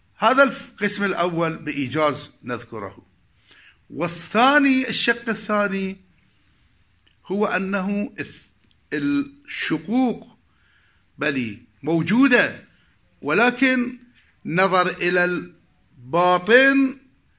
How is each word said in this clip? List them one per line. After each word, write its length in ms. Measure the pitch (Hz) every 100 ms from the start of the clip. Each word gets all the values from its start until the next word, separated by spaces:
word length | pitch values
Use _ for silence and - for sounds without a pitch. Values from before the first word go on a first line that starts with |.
| _ _
هذا 260 | 214 262
القسم 600 | 269 - - - 202 196
الأول 540 | 202 175 180 165 165 160
بإيجاز 760 | 147 143 127 139 151 127 - _
نذكره. 600 | 120 120 - 110 101 - _ _ _ _ _ - - _ _
والثاني، 1000 | 131 165 - - 208 254 294 277 262 262
الشق 400 | - - 240 -
الثاني 680 | 214 - 208 202 196 190 190 _ _ _ _ _ _ _ _ _ _ _ _ -
هو 200 | 196 208
أنه 680 | 185 190 196 185 208 208 -
الس-، 300 | - - - _ _ _ _
الشقوق 1400 | 151 143 143 139 - - - - 160 - 240 254 170 - _ _ _ _ _ _ _ _ -
بلي 420 | 147 139 117 101 - _
موجودة، 840 | 143 165 165 220 277 240 147 104 - _ _ _ _ _
ولكن 760 | 135 165 247 247 269 254 240 - - _ _ _ -
نظر 440 | 165 190 180 180
إلى 360 | 180 175 180 180
الباطن 1700 | 175 - - _ _ _ _ 123 160 180 180 180 240 269 277 269 - _ _ _